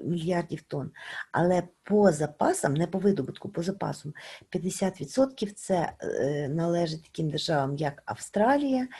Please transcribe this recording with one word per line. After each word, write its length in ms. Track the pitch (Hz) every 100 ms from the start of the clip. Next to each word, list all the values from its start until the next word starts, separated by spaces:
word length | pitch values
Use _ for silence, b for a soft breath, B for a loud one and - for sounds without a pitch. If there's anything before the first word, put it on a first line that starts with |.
мільярдів 580 | - 170 165 175 165 147
тонн. 300 | - 147 160 B B B B
Але 320 | - 175 180 175 _
по 280 | - 208 196
запасам, 600 | 151 151 - 302 370 160
не 140 | 147 175
по 120 | 190
видобутку, 500 | 196 190 127 - 202
по 140 | 165
запасам, 500 | 170 196 156 143 151 - B B -
п'ятдесят 520 | 175 180 - 190 -
відсотків 500 | 147 - 269 - 208
це, 420 | - - 180 - -
е, 500 | - - 135 147 139
належить 540 | 160 170 170 165 160
таким 260 | - - 156
державам, 460 | 151 - 151 135 143
як 280 | 147 143 -
Австралія 800 | - - 202 226 285 277 254 254 B